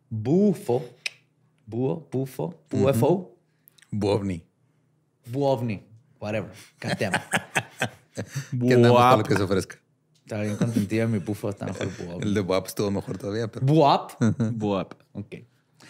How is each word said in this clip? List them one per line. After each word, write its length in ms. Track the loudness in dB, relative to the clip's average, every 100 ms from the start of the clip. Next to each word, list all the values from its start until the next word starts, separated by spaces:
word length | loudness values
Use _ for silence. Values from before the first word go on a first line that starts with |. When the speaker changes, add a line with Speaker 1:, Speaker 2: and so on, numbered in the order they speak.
| _
Speaker 1:
bufo, 760 | -6 2 4 4 2 0 -2 -2 -12 -14 -14 _ _ _ _ -10
búho, 400 | -4 -2 -4 -6
bufo, 440 | -6 -6 -6 -8 -10 _
Speaker 2:
Ujú. 140 | 0 2
Speaker 1:
U 40 |
F 100 | 4
O. 320 | 4 2 -2 _ _ _ _ _ _
Speaker 2:
Buovni. 540 | -2 0 0 -2 -6 -10 _ _ _ _ _ _ _ -10
Speaker 1:
Buovni, 580 | -2 0 0 -2 -6 -10 -20 _ _
whatever. 300 | -6 -6 -6 -12 -20 _
God 100 | -6 -4
damn. 140 | -2 -4
Speaker 2:
<laughs> 40 | -2 -4 -4 -6 -8 -6 -8 -8 _ -14
Que 580 | -10 -10 -8 -2 4
andamos 80 | 6
con 20 |
lo 100 | 8
Speaker 3:
Buap. 340 | 8 8 6 4
Speaker 2:
que 80 | 0
se 80 |
ofrezca. 340 | 2 0 -2 -10 _ _ _ _ -10
Speaker 1:
Estaba 160 | -6
bien 140 | -6 -2
contentillo 440 | -2 0 0 0
de 40 | 0
mi 120 | 0
bufo, 300 | -2 -6 -6
está 180 | -6 -8
mejor 200 | -6 -6 -8 -10
buovni. 180 | -6 -2
Speaker 2:
El 60 |
de 80 | -2
Buap 260 | 0 -2 -2
estuvo 240 | -4 -2
mejor 260 | -2 -6 -8
todavía, 320 | -6 -6 -6
pero 160 | -2 2
Speaker 1:
¿Buap? 460 | 6 6 4 0 0 0 2 -2
Speaker 3:
Buap. 400 | -2 -2 -2 -4 -12 _
Speaker 1:
Ok. 220 | -16 -14 -16 -20 _ _ _ -20